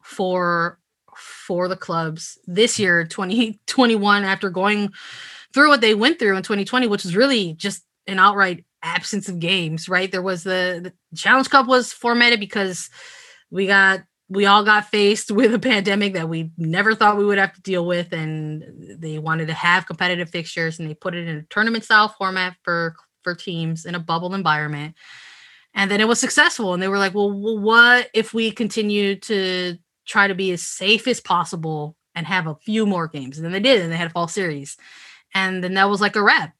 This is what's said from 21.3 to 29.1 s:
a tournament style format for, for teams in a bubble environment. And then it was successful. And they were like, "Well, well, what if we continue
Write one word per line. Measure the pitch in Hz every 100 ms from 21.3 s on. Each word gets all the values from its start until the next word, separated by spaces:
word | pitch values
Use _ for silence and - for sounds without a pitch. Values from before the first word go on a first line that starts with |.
| 151
a |
tournament | 151 - 220 226
style | 214 220 214
format | - 190 185 185 180
for, | - 170 165 165 _ _
for | - 175
teams | - 170 165 165 175
in |
a | 175
bubble | 165 165 180
environment. | 196 170 151 151 147 151 165 - - - - - _ _
And | - 196
then | 202
it | 220
was | 233
successful. | 254 - 320 - 208
And | 180
they | 190
were | 196
like, | 196
"Well, | 196 202
well, | 202 208 220
what | 208 226 240 247 -
if | 220 226
we | 226 226
continue | 208 220 226 214 208 202